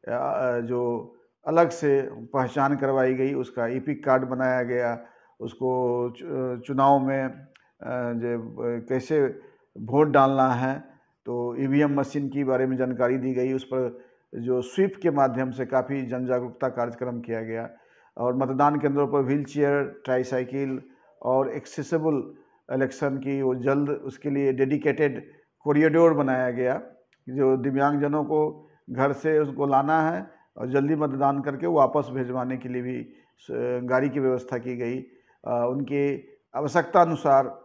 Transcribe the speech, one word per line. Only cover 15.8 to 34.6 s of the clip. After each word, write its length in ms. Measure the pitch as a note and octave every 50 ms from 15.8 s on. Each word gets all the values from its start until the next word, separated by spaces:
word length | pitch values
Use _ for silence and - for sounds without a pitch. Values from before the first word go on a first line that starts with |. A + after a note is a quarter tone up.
| B2+ - C#3 C#3 C3
जन 200 | A#2+ B2 B2+ B2+
जागरूकता 440 | B2 B2+ B2 B2 B2 A#2 - C#3 C3
कार्यक्रम 500 | A#2 A#2+ A#2+ A#2+ A#2 A#2+ B2+ B2 B2 A#2+
किया 220 | A#2 A#2 A2+ A2+
गया। 280 | A2+ A2+ A2+ A2+ A#2 A#2 - _ _ _ _ _ _ _ _ -
और 180 | A#2 B2+ B2
मतदान 440 | C3 C3+ C3 C3+ C3 C#3+ D3 D3+ D3
केंद्रों 280 | C#3+ C#3+ C#3 C#3+ C#3+ C3+
पर 120 | C#3 C#3+
व्हीलचेयर, 800 | C3 B2 C#3 D3 C#3+ C#3 - D3 C#3+ C#3+ C#3+ C#3+ C#3 C#3 - - _
ट्राईसाइकिल 760 | - B2+ B2+ C3 C3 C#3 B2+ B2+ B2 B2+ C#3 C#3 C3+ C3 C3 - - - _ _ _ _ _
और 280 | - A#2+ B2+ C3 C3+ B2+
एक्सेसिबल 840 | A2+ C3+ A#2+ - - - C#3+ - E3+ D#3+ D#3 D#3+ D3+ C3+ A2+ - - - _ _ _ _ _ - B2
इलेक्शन 440 | C3 C3+ C3 C3+ - D3+ C#3+ C3+ C#3
की 240 | C3 C3+ C#3 C#3
वो 140 | C3+ C3 B2+
जल्द, 340 | C3 B2 C3 C3+ C#3+ D3 C#3+
उसके 400 | D3 C#3+ - C3+ C3 - - D3
लिए 240 | C#3 C#3 C#3 C3+ C3
डेडिकेटेड 760 | B2+ C3+ C3 D3 C#3+ D3 D3+ C3 C#3+ D#3 C#3+ B2+ A2 - - - _ _ _ _ _
कॉरिडोर 540 | _ D3 D3 D3 D#3 D#3+ D3 E3 E3+ E3 D#3+
बनाया 380 | C#3+ C#3+ C3 C3 B2+ B2+ B2+
गया, 300 | B2 A#2+ B2+ B2 C3 E3 - - - _ _ _ _ _ _ -
जो 280 | B2+ C3+ C#3 C3 C3 C3
दिव्यांगजनों 680 | B2 C#3+ C3 C3+ C#3 C#3+ D3 C#3+ C#3+ C#3+ D3 D3+ D3
को 460 | D3+ D#3 D3+ D3+ D3+ D3+ - - _ _ _ _ -
घर 220 | A#2+ A#2+ C3+ C#3
से 280 | C#3+ C#3+ - D#3 D#3 D3+
उनको 280 | D3+ C#3 C3 C3+ C#3+ C#3
लाना 420 | C#3 C3+ C#3 C#3+ D#3 D#3+ D#3 D#3+
है 220 | E3+ F3+ G3 - - _ _ _ _ -
और 120 | A#2+ B2+
जल्दी 260 | B2+ C#3 C#3 D3 D#3+
मतदान 460 | D3 D3+ D3 C3 C3+ C#3 C#3 C#3 C#3
करके 260 | C3 C#3+ C#3 C3 E3+ E3+
वापस 400 | E3+ D3+ C#3 B2+ - D3+ C#3 A#2+
भिजवाने 460 | B2+ C3+ B2+ B2 B2+ B2+ B2 B2+ C3 B2+
के 120 | A#2+ B2+
लिए 120 | B2 B2
भी 320 | B2 B2 B2+ A#2+ A#2+ - - _ _ _ _ _
स-, 440 | _ - B2+ A#2+ A#2+ B2 B2 B2 B2
गाड़ी 260 | B2 B2+ B2+ C3+ C#3+
की 100 | B2 C#3+
व्यवस्था 380 | C3+ C3 B2+ B2 B2+ - B2+
की 200 | B2